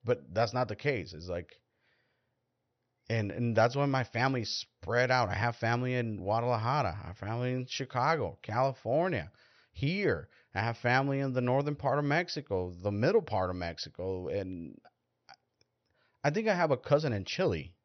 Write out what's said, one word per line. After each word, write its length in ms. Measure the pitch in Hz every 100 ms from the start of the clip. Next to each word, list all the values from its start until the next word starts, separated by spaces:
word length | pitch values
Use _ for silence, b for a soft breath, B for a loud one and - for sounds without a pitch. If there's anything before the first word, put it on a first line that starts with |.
But 280 | 113 - 65
that's 220 | 92 113
not 140 | 123 120
the 80 | 107
case. 360 | 147 123 120
It's 160 | 80 87
like, 300 | 87 85 - _ _ _ _ _ _ _ _ _ _ _ _ _ _ -
and, 240 | 113 104
and 240 | 87 120 110
that's 180 | 117
why 120 | 135 143
my 180 | 135
family's 460 | 120 117 131 131 107
spread 600 | - - _ - 117 123
out. 180 | 127 107
I 60 |
have 220 | 92 120 117
family 380 | 117 120 127
in 220 | 127 117 101
Guadalajara. 800 | 90 113 120 120 113 147 107 101
I 60 | -
have 100 | 95
family 340 | 98 117 127
in 140 | 127 127
Chicago, 720 | - 135 127 135 160 95 -
California, 880 | - 113 135 127 117 139 185 131 80 b b b b
here. 560 | - 139 190 185 87 - b b
I 60 | -
have 180 | 113 113
family 420 | 123 131 139 139
in 120 | 135
the 80 | 127
northern 360 | 123 131 143 143
part 220 | 139 139
of 60 |
Mexico, 680 | 147 151 175 - 139 95 90 87
the 80 | 101
middle 320 | 101 131 220
part 280 | 160 101 92
of 60 | 90
Mexico, 720 | 87 82 80 - 92 92 90
and 520 | 98 92 90 82 50 - _ _ _ - 57 _ _ _ _ _ _ _ _
I 60 | 147
think 180 | 170 220
I 60 |
have 180 | 180 165
a 40 | 127
cousin 360 | - 147 156
in 120 | 107
Chile. 480 | 92 - 185 85 76 _